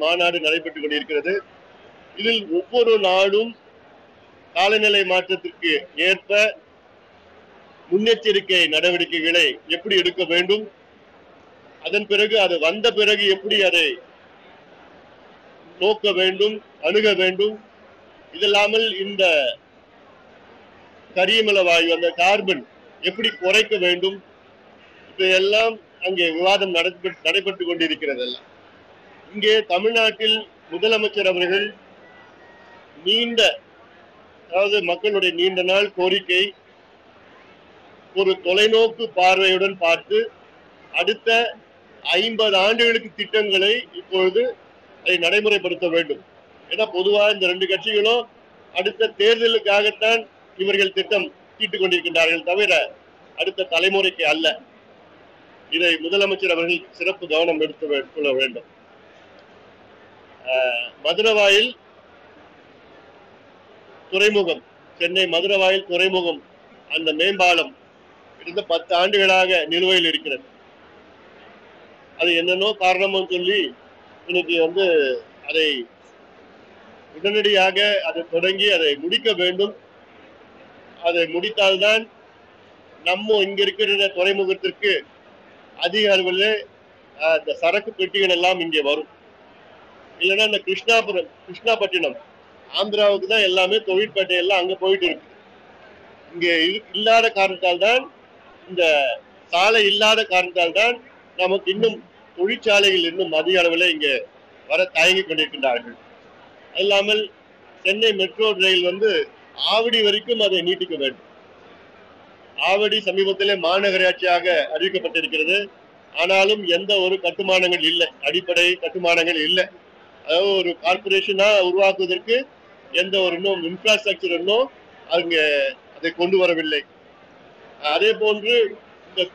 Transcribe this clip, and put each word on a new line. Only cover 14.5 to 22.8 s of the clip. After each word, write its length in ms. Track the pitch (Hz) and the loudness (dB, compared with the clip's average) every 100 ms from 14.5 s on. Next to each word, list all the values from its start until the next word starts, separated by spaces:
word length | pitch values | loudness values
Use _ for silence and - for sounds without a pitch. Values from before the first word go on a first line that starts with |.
| - - - - - - - - - - - - - | -20 -20 -20 -20 -20 -20 -20 -20 -20 -20 -20 -20 -4
நோக்க 320 | 190 214 208 185 | -2 0 -2 0
வேண்டும், 360 | 185 190 214 214 - - 156 | -2 0 -2 -2 -14 -6 -2
அணுக 200 | 208 214 185 | 2 2 2
வேண்டும். 320 | 185 185 208 214 - - - - - - - 170 | 0 0 -4 -4 -16 -20 -20 -20 -20 -20 -20 -4
இதல்லாமல் 500 | 202 202 208 220 220 190 | 0 2 2 2 0 -2
இந்த 200 | 196 196 185 151 127 - _ - _ - - - - - - - - - - - - 180 | -6 0 2 2 0 -6 _ -20 _ -20 -20 -20 -20 -20 -20 -20 -20 -20 -20 -20 -8 -2
கரியமில 420 | 190 220 214 196 175 | 2 2 2 2 4
வாயு, 200 | 170 165 | 4 2
அந்த 160 | 165 170 170 | 0 0 2
கார்பன் 400 | 180 208 190 151 117 - | 2 2 0 -4 -6 -20